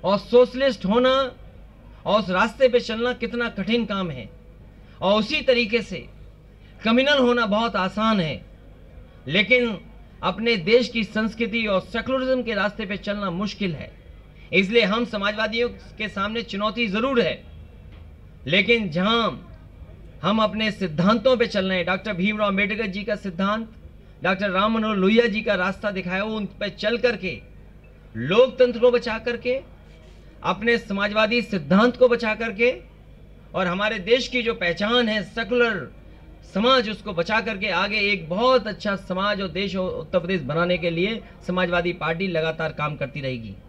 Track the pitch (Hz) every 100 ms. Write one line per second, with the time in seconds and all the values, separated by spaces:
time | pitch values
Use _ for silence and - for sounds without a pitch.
0 | 175 202 - 240 247 247 277 - 185 226
1 | 254 262 262 - - - - - - -
2 | - 208 185 185 220 - 262 240 - 220
3 | 240 247 233 240 233 214 190 233 226 196
4 | 180 127 - - - - - - - -
5 | 180 208 208 311 262 240 226 233 - 156
6 | - - - - - - - - 220 233
7 | 269 285 247 240 226 208 226 220 185 -
8 | 220 208 160 117 - - - - - -
9 | - - - 170 190 247 240 185 - -
10 | - - - 185 233 226 160 233 247 226
11 | 202 214 220 - 233 226 220 190 - 233
12 | 233 262 254 254 226 208 202 202 202 202
13 | - 202 196 170 202 - 196 143 - -
14 | - - - - - 180 190 233 202 220
15 | 240 214 196 214 220 226 240 - - -
16 | 214 202 196 226 226 196 214 226 233 196
17 | 262 247 170 - - - - - - -
18 | - - - - - 180 202 233 202 156
19 | 196 226 214 120 - - - - - -
20 | - - 170 220 214 202 220 - 185 147
21 | 180 233 254 247 233 208 190 185 170 190
22 | 214 185 196 214 208 196 202 208 214 185
23 | 202 208 196 170 196 214 220 - - -
24 | - - 180 190 202 180 214 226 214 208
25 | 185 220 240 208 220 196 180 196 208 190
26 | 175 185 214 220 196 - 202 - 208 233
27 | 247 220 185 110 - - - - - -
28 | - 110 123 208 254 - 247 233 247 240
29 | 233 220 240 233 247 262 - - - -
30 | - - - - 165 190 226 233 - 196
31 | 208 208 220 240 214 196 139 190 233 240
32 | 247 233 226 214 226 196 240 277 - -
33 | - - - - - 165 180 190 208 220
34 | 175 254 - 254 226 214 180 170 208 247
35 | 226 214 180 - 214 247 240 202 120 -
36 | - - - - - 185 240 262 220 208
37 | 214 170 170 220 220 202 208 175 202 214
38 | 202 202 156 185 247 262 226 160 208 196
39 | - 185 202 208 190 160 202 185 185 -
40 | - 180 170 190 131 156 175 180 170 165
41 | 190 226 - - - 180 180 175 175 175
42 | 156 165 190 165 160 160 - 151 190 147
43 | 117 147 135 123 110 98